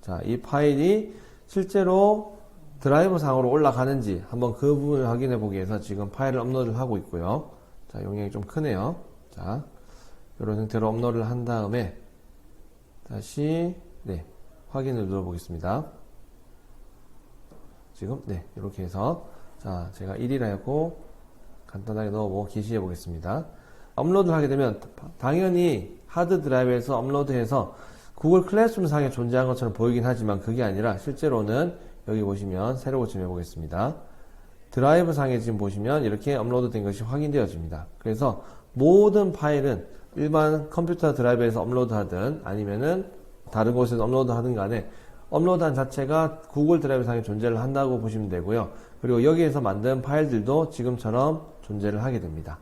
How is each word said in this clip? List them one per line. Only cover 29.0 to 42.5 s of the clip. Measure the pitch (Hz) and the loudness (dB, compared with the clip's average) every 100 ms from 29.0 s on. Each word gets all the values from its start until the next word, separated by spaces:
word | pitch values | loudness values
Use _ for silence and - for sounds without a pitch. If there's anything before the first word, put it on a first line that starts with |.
| 139 | 0
존재한 | 123 120 127 127 | 0 0 2 2
것처럼 | 123 123 | 0 -2
보이긴 | 101 113 120 | 2 2 4
하지만 | 123 113 107 101 | 2 0 0 -2
그게 | 113 117 | -2 0
아니라 | 113 95 113 95 | 0 0 0 -2
실제로는 | - 139 156 120 104 117 160 - - - - | -6 -2 0 2 2 2 0 -4 -16 -14 -4
여기 | 110 | -2
보시면 | 101 98 98 92 107 131 | 0 -2 -4 -2 -2 -4
새로 | 135 131 | -2 -2
고침해 | 113 98 90 | -2 -4 -4
보겠습니다. | 90 87 80 78 82 120 160 - - - - - - - | -6 -8 -10 -8 -2 -2 -4 -14 -18 -20 -20 -20 -20 -8
드라이브 | - 135 160 170 | 0 6 6 4
상에 | 143 135 120 | 2 0 0
지금 | 113 107 | 0 -2
보시면 | 101 98 110 151 | -2 -2 -2 0
이렇게 | 117 107 123 | 0 -2 -2
업로드된 | 127 113 123 123 110 | -2 0 0 0 -2
것이 | 101 98 | -4 -4
확인되어집니다. | 113 135 151 147 101 82 80 78 80 - | -4 -2 0 0 0 -4 -10 -10 -12 -8
그래서 | 113 110 139 101 - - - | -6 0 0 0 -10 -20 -12
모든 | 127 147 190 208 208 190 | 4 8 10 8 6 2
파일은 | - 147 147 135 104 - - - - | 0 0 2 2 -2 -6 -16 -14 -4
일반 | 147 156 151 156 151 | 0 4 4 2 -2
컴퓨터 | - 170 175 160 | -2 -2 2 0
드라이브에서 | 127 120 123 117 110 | 2 4 4 2 2
업로드하든 | 95 123 123 110 95 92 113 156 | 0 0 2 0 -2 -2 -2 -4
아니면은 | - | -6